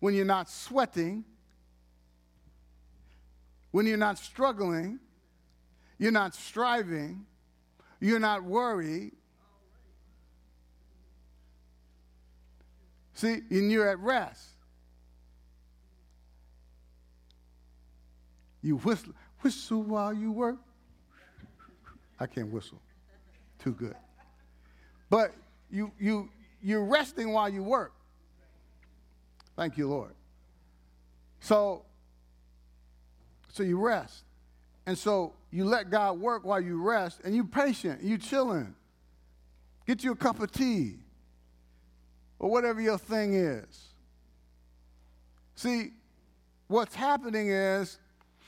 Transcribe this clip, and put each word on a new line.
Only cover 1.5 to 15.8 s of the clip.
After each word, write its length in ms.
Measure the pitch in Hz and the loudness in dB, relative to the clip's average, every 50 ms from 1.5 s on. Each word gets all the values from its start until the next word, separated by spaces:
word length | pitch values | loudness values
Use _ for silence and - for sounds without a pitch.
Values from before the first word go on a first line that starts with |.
| _ _ _ _ _ _ _ _ _ _ _ _ _ _ _ _ _ _ _ - - - - - - - - - - - - - - - - - - - _ _ _ _ _ _ | _ _ _ _ _ _ _ _ _ _ _ _ _ _ _ _ _ _ _ -20 -20 -20 -20 -20 -20 -20 -20 -20 -20 -20 -20 -20 -20 -20 -20 -20 -20 -20 _ _ _ _ _ _
when 160 | - 196 214 | 0 2 2
you're 100 | 220 220 | 4 4
not 220 | 214 214 208 196 - | 2 2 2 0 -2
struggling, 800 | - - - - 262 269 233 202 196 180 170 165 165 190 233 269 - - _ _ _ _ _ _ _ _ _ _ _ _ _ _ _ _ _ | -8 -12 -2 0 0 0 2 0 0 0 0 -2 -4 -6 -8 -10 -14 -20 _ _ _ _ _ _ _ _ _ _ _ _ _ _ _ _ _
you're 160 | - 196 226 | 0 2 4
not 220 | 226 214 196 180 - | 4 4 2 0 -4
striving, 920 | - - - - 214 247 247 240 240 208 170 165 151 147 156 180 196 208 - _ _ _ _ _ _ _ _ _ _ - - - - | -10 -14 -6 -2 0 2 2 2 0 0 -2 -4 -6 -6 -8 -10 -12 -16 -18 _ _ _ _ _ _ _ _ _ _ -20 -20 -6 -2
you're 200 | 196 208 233 226 | 2 2 2 4
not 220 | 220 214 208 196 | 2 2 0 0
worried. 720 | 185 180 190 233 247 240 214 180 160 156 160 175 208 208 - - _ _ _ _ _ _ _ _ _ _ _ - - - - - - - - - - - _ _ _ - - - - _ _ - - - - - - - - - - - - - - - - - - - - _ - - _ _ _ _ - - - - - - - - - - - - - - - - - - - _ - | -2 -2 0 0 0 0 0 -2 -4 -4 -6 -6 -8 -10 -14 -20 _ _ _ _ _ _ _ _ _ _ _ -20 -20 -20 -20 -20 -20 -20 -20 -20 -20 -20 _ _ _ -20 -20 -20 -20 _ _ -20 -20 -20 -20 -20 -20 -20 -20 -20 -20 -20 -20 -20 -20 -20 -20 -20 -20 -20 -20 _ -20 -20 _ _ _ _ -20 -20 -20 -20 -20 -20 -20 -20 -20 -20 -20 -20 -20 -20 -20 -20 -20 -20 -20 _ -6
See, 260 | - 214 226 226 214 - - | -2 0 0 0 0 -2 0
and 220 | 185 190 202 208 | 0 2 4 4
you're 160 | 220 220 208 202 | 4 4 4 2
at 100 | 190 175 | 0 0
rest. 480 | 190 247 262 233 180 123 - - - - - - - - - - - - - - - - - - - - - - - - - - - _ _ _ | 0 0 0 0 -2 -4 -10 -18 -20 -20 -20 -20 -20 -20 -20 -20 -20 -20 -20 -20 -20 -20 -20 -20 -20 -20 -20 -20 -20 -20 -20 -20 -20 _ _ _